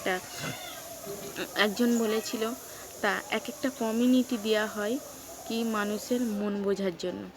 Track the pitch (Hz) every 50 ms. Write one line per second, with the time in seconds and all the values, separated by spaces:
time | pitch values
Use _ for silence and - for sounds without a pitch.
0 | - - 185 180 175 - - - 143 - - - - - - - - - - -
1 | - - - - - - - - 185 - - - 196 214 196 196 240 240 240 233
2 | 226 214 214 220 - - - 220 220 226 240 - - - - - - - - -
3 | - 208 190 185 - - - 226 - - 240 - - 262 262 - 226 220 220 233
4 | 240 247 254 254 247 247 254 220 202 220 214 214 214 214 202 208 208 208 240 285
5 | - - - - - - - - - - 226 226 233 226 220 208 202 202 214 208
6 | - - 254 240 247 226 208 202 208 208 202 202 196 196 196 185 196 190 170 170
7 | - 180 175 196 202 185 -